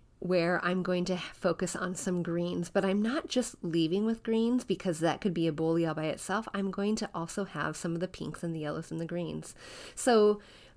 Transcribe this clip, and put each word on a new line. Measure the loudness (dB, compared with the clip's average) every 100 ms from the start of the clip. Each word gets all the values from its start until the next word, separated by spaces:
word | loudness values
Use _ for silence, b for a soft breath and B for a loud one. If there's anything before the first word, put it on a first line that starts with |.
| -20 -8
where | 0 2 4 2 0
I'm | 0
going | 2 0 0
to | -2
focus | -6 -2 0 2 -2 -2
on | -4
some | -4 -2 0
greens, | 0 0 0 -2 0
but | 2
I'm | 2 2
not | 2 0 -2
just | 0 -2 -4
leaving | -2 2 2 2 2
with | 0
greens | 0 2 4 2
because | 0 -2 -2 2
that | 2 2
could | 0 2
be | 0
a |
bully | 2 2 2 2
all |
by | 0 -2
itself. | -4 -2 -4 -2 -4
I'm | -4
going | 0 0 0
to | -2
also | -4 -6 -4 -4
have | -4 -4 -4
some | -4
of | -2
the | -4
pinks | -6 -10 -6
and | -6 -4
the |
yellows | -4 -6 -6
and | -6
the | -6
greens. | -4 -4 -6 -10 -16 B B B
So | B 4 8 8 4 B B B